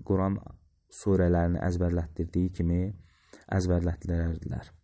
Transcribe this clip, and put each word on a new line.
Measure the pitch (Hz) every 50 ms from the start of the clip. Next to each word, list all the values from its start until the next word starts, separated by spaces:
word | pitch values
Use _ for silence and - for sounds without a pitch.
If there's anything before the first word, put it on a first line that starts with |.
| -
Quran | - 98 95 95 95 98 - - - - - _ _ _ _ _ _ -
surələrini | - - 104 95 92 90 87 87 85 85 87 87 -
əzbərlətdirdiyi | - 90 87 87 90 87 87 85 82 - - - 85 85 - 87 90 92 95
kimi | - 87 85 87 90 92 101 104 - - - _ _ _ _ - - - - 95
əzbərlətdirərdilər | 95 90 90 90 87 87 85 80 - - 87 85 85 82 82 80 - - - - - - - - _